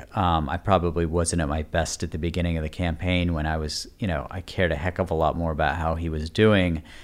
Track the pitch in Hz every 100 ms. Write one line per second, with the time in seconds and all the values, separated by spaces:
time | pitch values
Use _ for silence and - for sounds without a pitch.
0 | - - 90 82 71 87 - 95 85 82
1 | 85 82 85 85 73 78 78 85 78 -
2 | 82 85 85 85 85 82 78 - 87 80
3 | 90 90 85 80 76 78 78 - - -
4 | 104 78 - 95 - - 90 76 87 85
5 | 90 80 78 71 82 76 76 69 82 80
6 | 82 78 78 - 107 101 90 80 - -